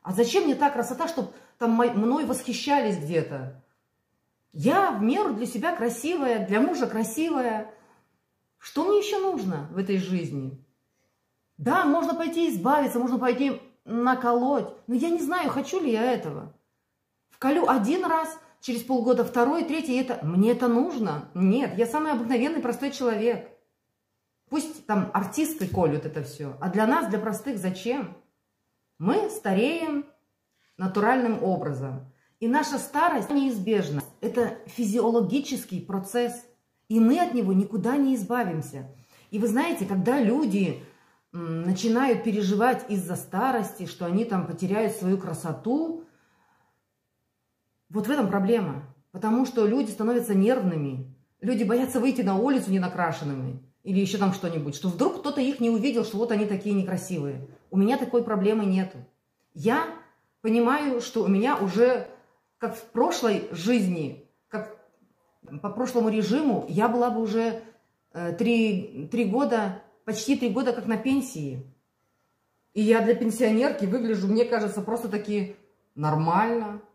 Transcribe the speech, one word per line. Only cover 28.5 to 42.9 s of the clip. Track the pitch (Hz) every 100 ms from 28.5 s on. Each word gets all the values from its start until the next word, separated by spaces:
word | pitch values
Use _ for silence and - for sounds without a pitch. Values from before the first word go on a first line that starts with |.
| _ _ _ _ _
Мы | 170 370 427
стареем | - 208 190 262 330 320 285 285 _ _ _ _ _ _ -
натуральным | 185 208 214 262 240 214
образом. | 190 175 156 131 135 135 - _ _ _
И | 233
наша | 285 294 277
старость | - 294 349 277 185
неизбежна. | 285 269 214 185 208 147 143 - -
Это | 233 240 226 - -
физиологический | - 214 233 233 233 180 269 277 254 - 180
процесс, | - 196 190 240 240 240 - _ _ _ _
и | 220
мы | 226 330
от | 349
него | 240 190
никуда | 190 196 214 226 285
не | 269 254
избавимся. | 196 247 196 160 127 139 131 - - - _
И | 208
вы | 226
знаете, | 226 330 - 190
когда | 190 226 285
люди, | 214 269 269 202 180 131 - _ _ _ _
м, | 175 165 165
начинают | 175 185 226 226 269 226
переживать | 226 208 190 202 240 240
из-за | -